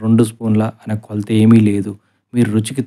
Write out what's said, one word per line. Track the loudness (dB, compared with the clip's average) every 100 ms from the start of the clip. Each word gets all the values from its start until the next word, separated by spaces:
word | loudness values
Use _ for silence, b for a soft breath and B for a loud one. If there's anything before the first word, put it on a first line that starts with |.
రెండు | 0 2
స్పూన్ల | 2 -2 -2 -2 -2 -6
అనే | -10 -10 -8
కొలత | -8 -2
ఏమీ | 2 6 6 4
లేదు. | -2 -6 -12 _ _ _
మీరు | -2 -2
రుచికి | -2 -4 -8